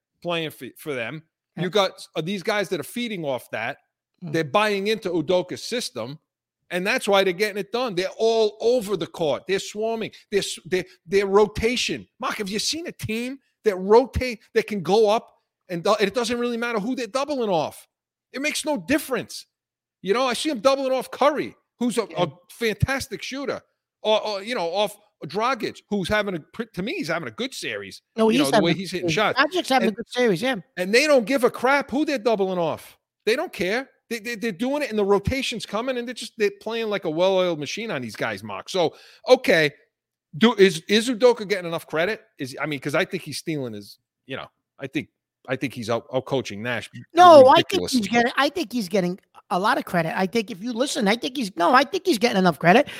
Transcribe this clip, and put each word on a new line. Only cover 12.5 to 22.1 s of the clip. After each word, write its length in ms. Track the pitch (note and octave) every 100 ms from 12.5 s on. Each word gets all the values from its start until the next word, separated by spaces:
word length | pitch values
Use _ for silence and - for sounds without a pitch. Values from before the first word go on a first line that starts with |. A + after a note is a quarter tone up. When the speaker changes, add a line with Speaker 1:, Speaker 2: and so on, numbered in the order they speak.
| G#3
Speaker 1:
seen 300 | - D#4 E4+
a 40 |
team 460 | - - A3 B3 C#4 _ _
that 140 | G#3+ F#3
rotate, 640 | F#3+ A3+ C4+ - B3+ G#3+ _
that 120 | A3 -
can 160 | G#3
go 260 | D#3+ G#3+ G#3
up, 240 | A3 - _ _ _ -
and, 160 | F3
dou-, 100 | D#3
and 140 | A3 G3
it 60 |
doesn't 260 | A#3+ A3+ A#3+
really 160 | A#3+ A#3
matter 240 | A#3 G#3+
who 160 | A3 C4
they're 100 | A3+
doubling 420 | C4 C#4+ C4+ G#3+
off? 380 | E3 B2+ - - _ _ _ _
It 100 | B3+
makes 220 | D4 -
no 120 | D4+ C4
difference. 680 | D#3+ D4+ - A3+ B2 - - _ _ _ _ _
You 120 | F#3
know, 120 | A#3 C4
I 60 |
see 180 | A3+ D#4
him 80 | A#3+
doubling 320 | C4 C4+ C4
off 220 | C4 -
Curry, 420 | - C#4+ C4+ B2 - _ _
who's 180 | A#3+ A#3
a, 120 | G3